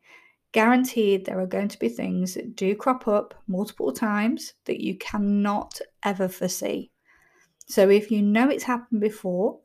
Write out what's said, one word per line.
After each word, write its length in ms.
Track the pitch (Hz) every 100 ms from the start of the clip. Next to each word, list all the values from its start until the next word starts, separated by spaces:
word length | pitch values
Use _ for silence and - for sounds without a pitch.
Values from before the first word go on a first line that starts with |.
| _ - _ _ _
Guaranteed, 720 | 220 226 254 254 240 208 190 190
there 140 | 185
are 60 | 185
going 220 | 190 202
to 100 | -
be 100 | 233
things 460 | 233 196 185 180
that 200 | - 247
do 220 | - 190 208
crop 320 | 269 254 226
up 260 | 208 - - -
multiple 440 | 185 202 - -
times 640 | 262 220 208 226 320 - _
that 160 | - 180
you 160 | 208 185
cannot 840 | - 208 202 202 202 208 - - - _
ever 240 | 202 190 190
foresee. 640 | - 180 - 202 - - _ _ _ _ _ _ _ -
So 220 | - 190
if 220 | 208 208
you 100 | 214
know 260 | 202 214 269
it's 140 | -
happened 380 | - 240 - 220
before 580 | 214 214 185 180 240 -